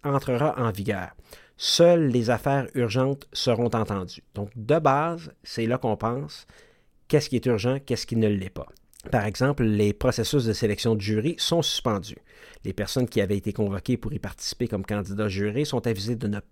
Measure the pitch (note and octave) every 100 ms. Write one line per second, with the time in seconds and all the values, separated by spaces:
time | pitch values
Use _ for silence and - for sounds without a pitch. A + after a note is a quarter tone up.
0 | D3 C#3 - B2 D3 - A#2 G2+ G2+ G2
1 | F2+ - - - - - - - E3+ E3+
2 | D3 A#2+ A2+ A#2+ C#3+ C#3 B2+ C3 A#2+ A#2+
3 | C3 C#3 - - - A2+ A#2+ A2+ G#2+ G2
4 | F2+ - - - G2+ A#2+ A2 D#3 D3+ C3+
5 | E3 E3+ D#3 - - - A2+ B2 A#2+ G#2
6 | A2 B2 D3 - - - - _ _ _
7 | - D3+ - A#2+ B2+ A2 A#2 C3+ C#3 A#2
8 | - A#2 A2 G2+ F#2+ - - - _ -
9 | - B2 G#2 G2 C3 C#3+ A2+ G#2 G#2 G2+
10 | B2+ A#2+ G#2 D3 A2+ G#2 G#2+ G2+ A#2+ G#2+
11 | G2+ G#2+ C3+ E3 - E3+ - - B2 G2+
12 | - - _ - - - - F#2+ G2 C3+
13 | B2 A#2 G2 G2+ G#2 G2+ G#2 G2 - B2
14 | G#2+ - G2 - - - A#2+ G2+ F#2+ G#2
15 | G2 G2+ G#2+ F#2+ G#2 A2 D3 B2 A#2 G#2
16 | G#2 A2+ A2 G#2 -